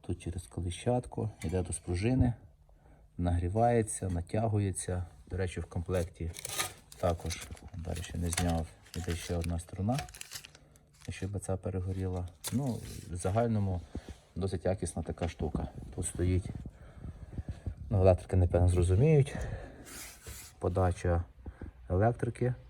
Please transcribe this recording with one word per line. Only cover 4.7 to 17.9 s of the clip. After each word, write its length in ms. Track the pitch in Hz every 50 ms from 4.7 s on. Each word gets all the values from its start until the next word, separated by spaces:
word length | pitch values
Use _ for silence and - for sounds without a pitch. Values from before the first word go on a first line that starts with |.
| 87 - - - 90 90 87 - - - - -
До 60 | 95
речі, 240 | 90 95 90 - -
в 60 | 82
комплекті 640 | - - 90 85 - 90 92 85 85 - - 85 82 85 - - - - - - - - - - - - -
також, 480 | - 90 85 - - 85 - - - - - - - - -
далі 280 | 85 82 82 82 85 82
ще 160 | - - 82
не 120 | 87 87
зняв, 360 | 82 - 90 85 82 82 80 - - - - - -
іде 200 | 85 85 - 85
ще 200 | 82 - - 90
одна 220 | 85 82 85 85 82
струна, 400 | - - - 92 95 107 127 147 - - - - - - - - - - - - - - - - _ _ _ - - -
щоб 320 | - - - 95 101 95
ця 160 | - - 95
перегоріла. 720 | 92 - 98 92 95 90 95 92 95 95 92 90 90 87 87 - - - - -
Ну, 260 | 120 143 135 110 - - - - - - -
в 60 | 85
загальному 640 | 87 - 92 98 113 120 117 113 107 101 98 92 90 - - - - - - - - - _ _
досить 280 | 82 95 95 95 92 -
якісна 380 | 90 92 - - - - - 80
така 260 | - 76 - 87 82
штука. 400 | - - - 76 - - 76 - - - - - -
Тут 120 | - 92
стоїть, 440 | - - - 90 90 92 90 - - - - - - - - - - - - - - - - - - - - - - - - - - - - - -